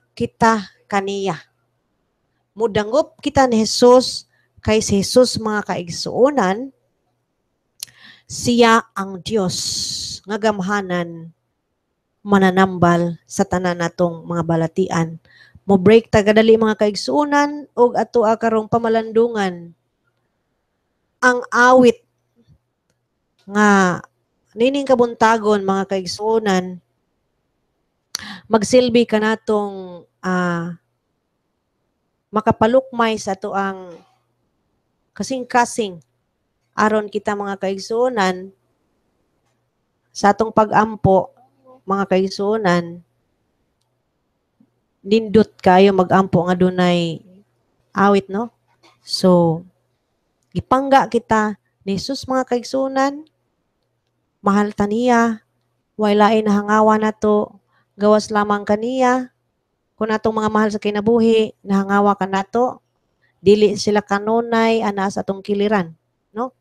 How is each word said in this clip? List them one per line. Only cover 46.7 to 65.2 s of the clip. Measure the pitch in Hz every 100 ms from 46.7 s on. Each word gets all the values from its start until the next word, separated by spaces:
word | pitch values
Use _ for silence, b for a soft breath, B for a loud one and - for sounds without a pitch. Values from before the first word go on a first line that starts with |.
| 180 180 175 165 156 180 185 _ _ _ _ _ 202
awit, | 196 202 196
no? | 196 240 _ _ _ b b
So, | - - 185 175 170 160 - _ _ _ _ _ _ _ _
gipangga | 180 - 262 277 269 220
kita | 233 - 220 214 202 _ _ 196
ni | 196
Jesus, | - 277 -
mga | 262
kaigsuonan, | 262 247 233 262 269 269 277 285 320 _ _ _ _ _ _ _ _ _ _ _
mahal | 202 202 208 -
ta |
niya, | 202 220 247 233 233 220 _ _ _ _ _ -
way | 214
lain | 208 208 220
na | 214 202
hangawa | 208 214 220 214
nato, | 214 214 214 208 - - _ _ _ -
gawas | 208 214 208
lamang | 214 208 202 202
kaniya. | 208 233 262 247 254 254 _ _ _ _ _ _ -
Kung | 220
atong | 214 220 220
mga | 214
mahal | 214 214
sa | 208
kinabuhi, | 208 208 208 233 226 220 214 - 196
nahangawa | 196 196 202 202
ka | 196 196
nato, | 190 196 233 254 - _ _ _ _ _ _
dili | 180 208 208
sila | 208 - 208
kanunay, | - 202 208 233 233 226 226 226
ana | 214 202 196
sa | 202